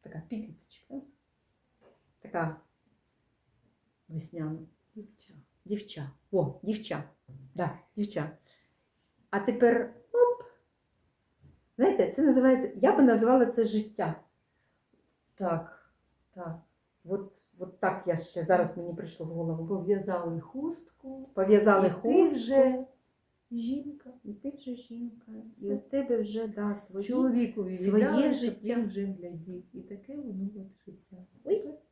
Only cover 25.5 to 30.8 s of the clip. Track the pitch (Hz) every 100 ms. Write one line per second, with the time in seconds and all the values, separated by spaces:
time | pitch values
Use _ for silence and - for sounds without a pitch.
25.5 | - 202 208 - 277 269 233 208 214 220
26.5 | 208 208 202 - 190 202 254 262 240 226
27.5 | - 185 185 190 208 190 220 294 247 240
28.5 | 190 214 240 214 190 196 190 175 175 165
29.5 | 180 - - 190 202 202 285 262 190 196
30.5 | 208 190 _